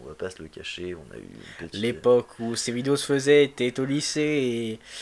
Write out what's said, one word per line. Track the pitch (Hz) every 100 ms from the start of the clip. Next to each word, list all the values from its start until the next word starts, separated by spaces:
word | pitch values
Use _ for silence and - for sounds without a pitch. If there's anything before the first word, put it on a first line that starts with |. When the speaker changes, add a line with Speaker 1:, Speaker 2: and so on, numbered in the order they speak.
Speaker 1:
on | 62
va | 78
pas | 92
se | -
le | 80
cacher, | - - - 90 87
on | 71
a | 57
eu |
une | 50 52 - - 85
petite | 98
Speaker 2:
L'époque | 113 120 120 123 117 -
où | 117 113
ces | -
vidéos | 120 135 139
se | -
faisaient | 139 135 147
était | 143 - 123 123
au | 131
lycée | 143 147 156 151 151 131 117 113 110 - -